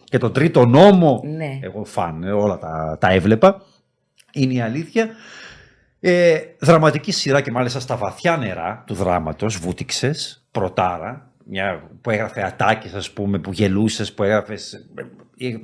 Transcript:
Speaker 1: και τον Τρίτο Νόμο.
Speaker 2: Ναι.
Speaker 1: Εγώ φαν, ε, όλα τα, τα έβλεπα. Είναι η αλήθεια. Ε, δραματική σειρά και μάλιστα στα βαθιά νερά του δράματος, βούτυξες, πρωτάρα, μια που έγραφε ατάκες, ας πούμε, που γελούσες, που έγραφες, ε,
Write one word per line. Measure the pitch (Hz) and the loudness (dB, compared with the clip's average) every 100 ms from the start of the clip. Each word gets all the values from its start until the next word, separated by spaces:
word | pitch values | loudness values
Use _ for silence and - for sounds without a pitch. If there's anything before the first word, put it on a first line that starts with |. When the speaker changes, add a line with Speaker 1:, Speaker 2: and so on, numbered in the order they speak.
Speaker 1:
και | _ 123 | _ -2
τον | 117 | -2
Τρίτο | 131 160 - 120 | 0 2 4 6
Νόμο. | 131 196 196 165 120 147 156 | 8 10 8 4 2 -4 -8
Speaker 2:
Ναι. | 151 135 | -8 -10
Speaker 1:
Εγώ | 92 104 | -10 -12
φαν, | 101 - 85 80 | -8 -6 -6 -6
ε, | 92 | -4
όλα | 104 104 87 | -2 0 -2
τα, | 82 80 78 78 | -6 -8 -6 -2
τα | 92 | 2
έβλεπα. | 95 90 110 190 196 - _ _ _ _ _ _ | 4 4 6 4 4 -4 _ _ _ _ _ _
Είναι | - 131 | -4 -2
η | 127 | -2
αλήθεια. | 117 131 165 226 226 226 - - - - - _ _ _ | -4 -6 -4 -4 -4 -8 -20 -20 -20 -20 -20 _ _ _
Ε, | 180 180 175 156 - - | 0 4 4 2 -2 0
δραματική | 143 165 156 127 160 | 4 6 6 2 -4
σειρά | - 139 139 | -4 0 0
και | 135 | 0
μάλιστα | 120 123 127 | -2 -4 -6
στα | 117 117 | -6 -6
βαθιά | 98 - 175 165 | -6 -4 -2 -2
νερά | 110 87 82 113 - | -4 -6 -8 -8 -10
του | |
δράματος, | 90 92 87 78 76 107 101 | -4 0 0 -2 -6 -6 -4
βούτυξες, | 85 87 127 - 123 160 - - _ | -6 -8 -8 -4 -4 -4 -8 -14 _
πρωτάρα, | - 95 - 92 87 90 131 - _ - | -6 -4 -2 -2 -4 -8 -12 -18 _ -12
μια | 95 98 85 76 - | -6 -6 -6 -12 -12
που | - | -4
έγραφε | 107 107 - | -4 -4 -6
ατάκες, | 95 - 98 113 101 | -8 0 0 0 -4
ας | 98 90 | -12 -10
πούμε, | - 101 98 | -6 -4 -4
που | 87 | -4
γελούσες, | 92 101 95 110 - 104 | -2 0 2 0 -2 -8
που | - | -4
έγραφες, | 101 107 - 104 - 101 - - - - _ _ | 0 0 -2 -12 -14 -18 -18 -18 -18 -20 _ _
ε, | 127 113 | -10 -10